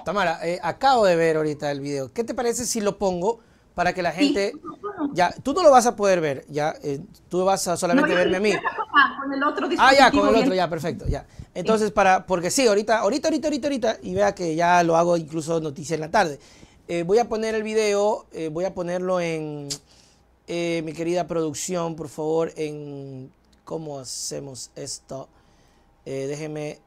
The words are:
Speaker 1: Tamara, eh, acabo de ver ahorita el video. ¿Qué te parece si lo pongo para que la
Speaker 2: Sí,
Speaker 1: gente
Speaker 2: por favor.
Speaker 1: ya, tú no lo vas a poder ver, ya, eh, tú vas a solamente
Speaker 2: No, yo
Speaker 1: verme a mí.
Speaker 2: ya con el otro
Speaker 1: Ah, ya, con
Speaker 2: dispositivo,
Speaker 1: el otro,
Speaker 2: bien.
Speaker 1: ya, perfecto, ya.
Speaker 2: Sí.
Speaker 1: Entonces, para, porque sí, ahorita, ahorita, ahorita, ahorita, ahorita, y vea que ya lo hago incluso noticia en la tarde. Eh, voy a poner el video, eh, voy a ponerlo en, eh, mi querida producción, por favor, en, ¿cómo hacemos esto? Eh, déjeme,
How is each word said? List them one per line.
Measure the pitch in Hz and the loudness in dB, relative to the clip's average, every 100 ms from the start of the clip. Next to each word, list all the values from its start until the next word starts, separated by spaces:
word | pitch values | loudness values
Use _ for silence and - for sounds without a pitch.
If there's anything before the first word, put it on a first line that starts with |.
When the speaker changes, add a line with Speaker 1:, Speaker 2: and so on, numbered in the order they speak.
Speaker 1:
Tamara, | - 196 180 165 170 | -4 0 0 -2 -4
eh, | 180 | -4
acabo | 170 - 269 254 202 | -4 0 4 6 6
de | 170 | 6
ver | 165 156 | 4 2
ahorita | 156 147 147 | 0 -2 -4
el | 143 | -4
video. | 143 139 131 | -4 -6 -6
¿Qué | - | -6
te | 233 | -6
parece | 262 240 233 240 | -4 -2 -2 -4
si | 233 | -2
lo | 202 - | -2 0
pongo | 202 180 185 233 _ _ _ | -2 0 -2 -4 _ _ _
para | - 175 | -2 -2
que | 180 | 0
la | 175 | -2
Speaker 2:
Sí, | 160 285 | 2 2
Speaker 1:
gente | 202 196 302 | 2 -2 -4
Speaker 2:
por | 330 - | -14 -12
favor. | 403 392 294 | -10 -6 -4
Speaker 1:
ya, | 165 175 - | 0 0 0
tú | - | -4
no | 359 | 4
lo | 330 | 6
vas | 254 233 | 8 6
a | 214 | 2
poder | 202 180 | 2 2
ver, | 156 135 - | 0 -4 -6
ya, | 147 147 - | -4 -4 -4
eh, | 147 139 - - - | -6 -6 -8 -20 -6
tú | 175 | -2
vas | 185 190 - | 2 0 0
a | 170 | -2
solamente | 175 254 302 | 2 2 4
Speaker 2:
No, | 180 | 4
yo | |
Speaker 1:
verme | 180 185 | 2 2
a | |
mí. | 208 | 2
Speaker 2:
ya | 190 - - 427 294 269 - | 0 -2 -6 0 2 2 0
con | 277 | -6
el | 269 | -2
otro | 294 302 302 294 | -2 -2 -2 4
Speaker 1:
Ah, | 240 | 6
ya, | 277 262 | 8 8
con | 285 | 6
Speaker 2:
dispositivo, | - | 4
Speaker 1:
el | |
otro, | - 277 | 4 2
Speaker 2:
bien. | 185 | 2
Speaker 1:
ya, | 170 | 0
perfecto, | 165 165 113 - | -2 -6 -6 -4
ya. | 139 - | -6 -8
Speaker 2:
Sí. | - - - | -20 -14 -6
Speaker 1:
Entonces, | 180 220 214 | 0 2 2
para, | 208 190 185 - | 4 4 4 2
porque | 180 170 | -2 0
sí, | - 247 | 2 4
ahorita, | 202 214 220 | 4 2 2
ahorita, | 196 277 320 | 2 0 0
ahorita, | 311 302 | 0 0
ahorita, | 285 285 | -2 -2
ahorita, | 277 220 - | -2 -2 -2
y | 202 | -4
vea | 185 202 | 0 0
que | 196 175 156 | 0 -2 0
ya | 170 175 | 4 4
lo | 170 165 | 6 4
hago | 175 175 | 4 2
incluso | 156 160 151 165 | -2 -6 -2 -2
noticia | 156 135 143 | -4 -8 -6
en | 156 | -6
la | 156 | 0
tarde. | 214 175 135 - - - _ - | 2 2 -2 -16 -20 -20 _ -6
Eh, | 175 | -4
voy | 170 208 | 2 2
a | 226 | 2
poner | 220 220 | -2 -4
el | 220 | -4
video, | 220 214 214 202 208 226 - | -2 0 0 2 2 0 -6
eh, | 185 160 | -10 -6
voy | 156 | -4
a | 190 | -4
ponerlo | 180 175 180 185 185 | -4 -6 -4 -2 -2
en, | 170 160 156 147 143 143 _ _ _ _ _ _ - | -2 -4 -6 -8 -10 -12 _ _ _ _ _ _ -8
eh, | 170 170 165 | -4 -2 -2
mi | 160 | -4
querida | 151 165 180 160 | -6 -2 -2 -2
producción, | 170 165 - - 180 170 160 | -2 -2 -4 -6 -4 -4 -6
por | 156 | -10
favor, | - 156 160 165 - | -6 -2 0 -2 -4
en, | 156 151 147 143 139 135 135 _ _ _ | -8 -8 -12 -14 -14 -14 -16 _ _ _
¿cómo | - 165 156 139 | -12 -10 -10 -12
hacemos | 127 - - 147 139 127 - | -12 -10 -8 -10 -12 -14 -16
esto? | - 143 - - 135 143 _ _ _ _ _ _ _ - | -14 -12 -12 -12 -14 -14 _ _ _ _ _ _ _ -10
Eh, | 135 135 | -8 -6
déjeme, | 147 156 151 151 - | -8 -8 -8 -10 -12